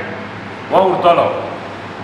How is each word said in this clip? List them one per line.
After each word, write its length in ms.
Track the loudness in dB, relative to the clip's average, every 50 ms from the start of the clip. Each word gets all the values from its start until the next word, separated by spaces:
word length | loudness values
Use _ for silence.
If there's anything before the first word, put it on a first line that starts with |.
| -6 -8 -10 -10 -10 -12 -12 -12 -12 -12 -12 -12 -4 0
हो 180 | 4 4 4 4
उरतलो, 600 | 4 4 6 6 6 6 4 2 0 -4 -6 -6 -8 -10 -10 -12 -12 -12 -12 -12 -12 -12